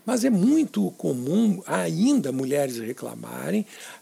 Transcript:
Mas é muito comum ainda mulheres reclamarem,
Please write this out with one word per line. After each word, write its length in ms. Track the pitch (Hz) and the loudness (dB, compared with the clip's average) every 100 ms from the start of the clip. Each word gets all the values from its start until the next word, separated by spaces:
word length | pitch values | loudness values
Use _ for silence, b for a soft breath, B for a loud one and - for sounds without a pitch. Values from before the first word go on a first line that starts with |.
| 214 | -4
Mas 180 | 247 | 0
é 60 | 262 | 2
muito 600 | 196 226 311 277 208 180 | 4 4 4 2 0 -4
comum 680 | - 165 127 127 196 226 180 - | -2 -4 -4 0 2 2 2 -2
ainda 640 | 180 170 165 247 277 135 | -2 -2 2 4 4 0
mulheres 480 | 131 131 143 139 117 | -2 0 0 0 -4
reclamarem, 880 | 113 - 120 113 113 123 139 208 202 B B B | -8 -8 -10 -12 -12 -8 -2 -2 -2 B B B